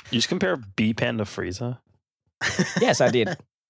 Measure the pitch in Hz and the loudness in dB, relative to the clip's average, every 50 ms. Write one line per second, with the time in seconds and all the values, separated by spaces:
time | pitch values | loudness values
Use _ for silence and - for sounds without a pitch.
0 | - - - 117 - - 175 185 196 185 175 139 110 98 - - 110 110 113 - | -8 -4 -2 0 0 0 0 0 0 0 -2 -2 -6 -6 -2 0 2 2 2 2
1 | 127 120 120 110 101 - - 98 87 90 92 - 120 120 127 - _ _ _ _ | 0 0 0 -2 -4 -4 -4 -6 -6 -6 -6 -6 -6 -6 -6 -8 _ _ _ _
2 | _ _ _ _ _ _ _ - - - - - 170 - - 175 233 254 139 - | _ _ _ _ _ _ _ -6 -4 -2 0 0 0 0 0 2 2 4 4 4
3 | 131 120 113 123 110 135 165 - - _ _ _ _ | 4 4 4 4 2 0 -2 -8 -12 _ _ _ _